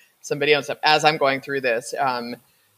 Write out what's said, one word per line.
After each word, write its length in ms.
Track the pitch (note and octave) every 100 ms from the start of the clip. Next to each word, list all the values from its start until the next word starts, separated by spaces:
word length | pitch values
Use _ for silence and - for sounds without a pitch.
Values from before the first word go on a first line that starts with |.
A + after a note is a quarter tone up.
| _ _
some 180 | - D3
video 180 | C#3+ D3
and 60 | C3+
stuff 140 | B2+
as 200 | D3+ D3+
I'm 140 | D3+ D3+
going 240 | C#3 C3+
through 220 | C#3 C#3
this, 320 | C3 A#2 - A#2
um, 380 | C#3 B2 A#2+ A#2+ _ _ _